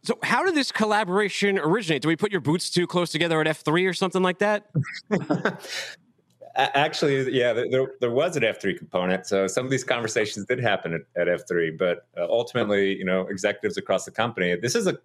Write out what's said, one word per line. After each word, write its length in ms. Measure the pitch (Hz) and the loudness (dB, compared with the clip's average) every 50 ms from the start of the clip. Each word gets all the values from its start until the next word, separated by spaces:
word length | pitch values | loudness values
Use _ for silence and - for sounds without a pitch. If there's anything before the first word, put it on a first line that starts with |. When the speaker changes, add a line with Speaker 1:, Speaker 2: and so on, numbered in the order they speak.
| _ | _
Speaker 1:
So 140 | - 233 - - | -4 -4 -2 0
how 220 | - 208 254 330 | 0 2 2 2
did 100 | 392 349 | 2 2
this 160 | 294 262 - | 2 0 0
collaboration 880 | - - 214 214 214 208 220 175 180 202 214 190 - - 196 202 196 190 | 0 0 0 2 2 2 2 2 0 0 0 0 -2 0 0 2 2 2
originate? 420 | 147 156 202 240 208 160 160 131 | 2 2 0 0 2 0 0 2
Do 60 | 143 | 2
we 80 | 156 165 | 0 2
put 160 | 151 202 208 | 2 0 -2
your 100 | 202 175 | -2 -2
boots 280 | 120 - 165 185 - - | 0 0 0 0 -2 -2
too 180 | - 175 175 | 0 0 0
close 240 | - - 175 175 - | 0 0 -2 -2 0
together 300 | - 156 170 170 165 156 | 0 0 0 2 2 2
at 60 | 156 | 2
F 140 | 156 151 - | 2 0 0
three 240 | - 156 151 175 185 | 0 0 2 2 2
or 80 | 190 175 | 2 0
something 300 | - 196 180 - 185 185 | 0 -2 0 2 2 2
like 160 | 185 180 - | 2 2 2
that? 300 | 208 208 208 208 - _ - 160 135 - - - - _ | 0 0 0 -2 -4 _ -4 -4 -4 -4 -8 -14 -4 _
Speaker 2:
<laughs> 0 | 208 180 - - 151 - - 202 - - - - - - - - - _ _ _ _ _ _ _ _ _ - - - | -2 -2 0 0 -2 0 0 -2 -2 -4 -12 -12 -10 -10 -10 -12 -14 _ _ _ _ _ _ _ _ _ -20 -8 -2
A-, 220 | - 131 - - | 0 0 2 2
actually, 520 | 139 147 160 156 - 170 147 139 135 131 131 117 | 2 2 2 0 0 2 2 2 2 0 0 2
yeah, 180 | 131 120 123 | 2 2 2
there, 180 | 110 117 123 - | 2 0 0 2
there, 180 | 123 131 131 131 - - | 2 0 0 0 -2 -2
there 120 | 123 120 | -2 0
was 260 | 117 135 156 185 165 | 2 2 2 2 0
an 80 | 143 113 | 0 0
F 160 | 107 98 - | 0 0 0
three 160 | - 98 85 | -2 -2 -2
component. 500 | - - - - 90 90 92 92 95 - | -2 -8 -4 -2 0 2 2 0 -2 0
So 200 | - 101 98 95 | 0 0 2 2
some 180 | 92 - - 127 | 2 0 -2 -2
of 60 | 131 | 0
these 120 | 135 127 - | -2 -2 0
conversations 600 | - 127 120 117 107 - 120 110 104 - 110 98 | -2 -2 -2 -2 -2 0 0 -2 -2 -4 -8 -4
did 160 | - 127 123 | -4 -2 0
happen 320 | 120 110 101 - - 87 82 | 2 0 0 0 -2 -4 -6
at, 80 | 82 - _ _ 87 | -6 -8 _ _ 0
at 60 | 87 | 2
F 180 | 87 90 87 - | 2 0 -2 -2
three, 260 | - 90 85 82 80 | -2 0 0 0 0
but, 360 | 80 78 92 87 85 - _ _ _ | 0 0 0 0 0 -2 _ _ _
uh, 60 | 92 87 85 | -6 -2 0
ultimately, 680 | 117 117 123 - - 120 113 101 104 101 98 98 98 | 0 0 0 0 -2 -2 0 2 2 2 2 0 0
you 80 | 92 95 | -2 -2
know, 240 | 92 92 95 92 | 0 0 0 0
executives 480 | - 104 90 101 104 101 - - 104 98 | -2 -6 -2 -2 -2 -2 0 -4 -4 -4
across 300 | 98 - - 98 92 - | -4 -2 0 0 0 0
the 60 | - | -4
company, 440 | - - 113 120 110 - 92 90 90 | -2 -2 -2 -2 0 -2 0 0 0
this 200 | 85 95 131 - | 0 -2 0 0
is 120 | 233 208 | 0 0
a 100 | 185 120 - | 0 -2 -4